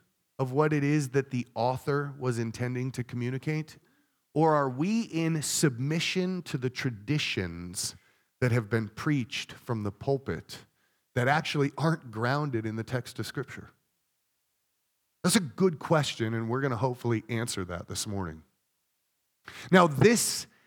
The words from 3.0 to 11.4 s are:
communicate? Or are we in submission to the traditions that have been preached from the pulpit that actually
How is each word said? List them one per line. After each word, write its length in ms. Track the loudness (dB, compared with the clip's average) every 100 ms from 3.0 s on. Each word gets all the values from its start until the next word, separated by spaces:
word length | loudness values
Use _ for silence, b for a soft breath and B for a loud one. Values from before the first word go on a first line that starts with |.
communicate? 760 | -6 -4 -4 -4 -4 -4 -6 -12 _ _ _ _ _
Or 220 | 2 6 6
are 120 | 4
we 340 | 0 0 0
in 380 | 0 -2 0 0
submission 1000 | -2 2 2 2 0 0 0 0 -2 -2
to 160 | -4 -4
the 100 | -4
traditions 1300 | -2 -4 -4 -2 -2 0 -2 -4 -6 -8 -6 -6 -8 _ _ _ _
that 100 | 2
have 180 | 2 2
been 200 | -2 -2
preached 640 | -4 0 0 0 -6 -8
from 320 | -12 -6 -4
the 80 | -4
pulpit 720 | -4 -2 -2 -2 -6 -8 -16 -18 _ _ _ _
that 140 | -2 2
actually 420 | 2